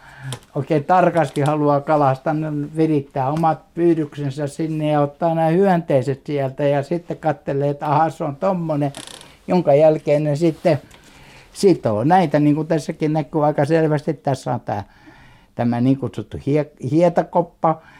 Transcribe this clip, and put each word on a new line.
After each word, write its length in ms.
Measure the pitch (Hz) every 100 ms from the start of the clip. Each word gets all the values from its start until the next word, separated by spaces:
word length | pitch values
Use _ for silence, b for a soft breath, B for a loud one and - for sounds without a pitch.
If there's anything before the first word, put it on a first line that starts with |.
| B B 135 127 - 151
oikein 280 | 135 156
tarkasti 580 | 143 180 175 170 143 147
haluaa 400 | 143 151 147 143
kalastaa, 520 | 143 151 139 135 170
ne 140 | 151 156 147 147 156
virittää 520 | 160 147 139 143 131
omat 440 | 156 165 151 -
pyydyksensä 760 | 170 170 160 147 147 143 135 143
sinne 440 | 143 160 156 151
ja 100 | 151
ottaa 340 | 143 - 170 165
nämä 120 | 165
hyönteiset 760 | 170 196 175 160 139 123 131 -
sieltä 380 | 147 135 135
ja 200 | 143 143
sitten 340 | 135 175 - 156
katselee, 520 | 156 147 - 139 143
että 180 | 143 147
aha, 180 | 143 160
se 140 | 156
on 120 | 156 139
tommonen, 560 | 190 185 160 147 143 - B B B B -
jonka 260 | 180 156
jälkeen 500 | 143 156 156 151 147
ne 120 | 151 143
sitten 440 | 170 151 180 143 - B B B B B B
sitoo 500 | - 196 170 123 104
näitä, 360 | 135 185 160 147
niin 160 | 147 147
kuin 120 | 156
tässäkin 460 | 165 147 160 156
näkyy 320 | 156 151 160 147
aika 200 | 147 139
selvästi. 480 | 165 160 151 170
Tässä 400 | 147 - 131 143
on 60 | 123
tää, 220 | - 104 - B B B B B B -
tämä 260 | 120 120
niin 160 | 127 135
kutsuttu 400 | 123 - 107 - 135
hie-, 260 | 151 143 - 123
hietakoppa, 920 | 156 175 170 170 180 175 _ 165 160 B